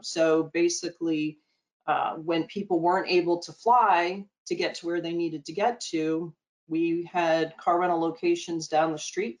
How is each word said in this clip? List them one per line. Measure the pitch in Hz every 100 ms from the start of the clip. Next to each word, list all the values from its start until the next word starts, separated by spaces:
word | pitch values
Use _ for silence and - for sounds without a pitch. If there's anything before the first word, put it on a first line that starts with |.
so | - 170 160 160 156
basically, | 165 175 170 170 - 165 156 151 156 _ _ _ _ -
uh, | 143 139 -
when | 160 165
people | 160 202 202 175
weren't | 170 180 -
able | 180 170 170
to | -
fly | 156 - 240 220 175 175 190 202 _ -
to | 180
get | 175 -
to | 170
where | 170
they | 165
needed | 170 170 156 147
to |
get | 165 220 240
to, | - 165 156 160 170 - _ _ -
we | 160 170 170 170
had | 180 170 160 160 -
car | - 175
rental | 180 170
locations | 165 160 175 170 - 170 160
down | 156 160
the | 156
street | - - 226 233